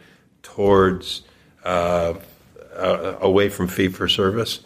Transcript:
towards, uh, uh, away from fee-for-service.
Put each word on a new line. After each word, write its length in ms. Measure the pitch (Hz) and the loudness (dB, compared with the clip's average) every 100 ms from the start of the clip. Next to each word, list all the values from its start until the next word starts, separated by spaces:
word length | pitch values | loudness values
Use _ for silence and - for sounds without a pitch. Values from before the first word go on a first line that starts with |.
| - _ _ _ | -20 _ _ _
towards, 800 | - - 101 98 92 90 - - - _ _ _ | -14 -2 4 6 4 0 -8 -12 -14 _ _ _
uh, 520 | 90 90 87 87 85 82 - _ _ - - 90 | -4 -2 0 0 -2 -4 -12 _ _ -20 -18 -6
uh, 420 | 92 90 92 - | -2 -2 -4 -2
away 280 | 95 95 101 | 2 4 2
from 180 | - 90 | 0 -4
fee-for-service. 960 | - 95 92 90 - 95 113 110 - | 0 -2 -2 -4 0 0 0 -4 -8